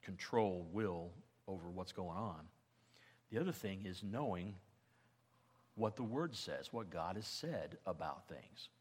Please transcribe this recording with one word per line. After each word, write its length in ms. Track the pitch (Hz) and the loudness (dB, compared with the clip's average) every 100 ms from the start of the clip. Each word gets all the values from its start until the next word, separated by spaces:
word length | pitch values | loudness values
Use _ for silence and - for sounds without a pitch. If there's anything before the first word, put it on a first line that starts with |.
control, 640 | - 92 - 120 104 90 85 | -8 -6 4 8 8 6 0
will 380 | 95 107 87 87 87 - - - | 2 4 2 -2 -8 -18 -16 -6
over 220 | 95 87 | -4 -4
what's 220 | 90 92 | -4 -4
going 260 | - 90 85 | -2 -2 0
on, 220 | 110 82 80 - _ - - - - - _ | -2 -4 -10 -18 _ -20 -20 -20 -20 -20 _
the 100 | 110 | 2
other 120 | 180 | 2
thing 340 | 165 104 95 98 | 2 0 0 -2
is 160 | 92 | -2
knowing 540 | 101 110 143 90 92 98 - - _ - - _ _ - - - - - | -2 2 2 2 0 -4 -12 -20 _ -20 -20 _ _ -20 -20 -20 -18 2
what 200 | 110 107 | 2 2
the 60 | |
Word 340 | 117 123 170 113 | 0 2 0 -2
says, 320 | - 69 - | -2 -4 -2
what 200 | 117 104 | -6 -4
God 260 | 87 82 98 | -2 0 -2
has 100 | 110 | -4
said 520 | - 160 135 78 - - | -4 -2 -2 -4 -6 -2
about 420 | 82 80 69 - | -2 0 -4 -6
things. 400 | 73 - - - _ | -12 -12 -14 -16 _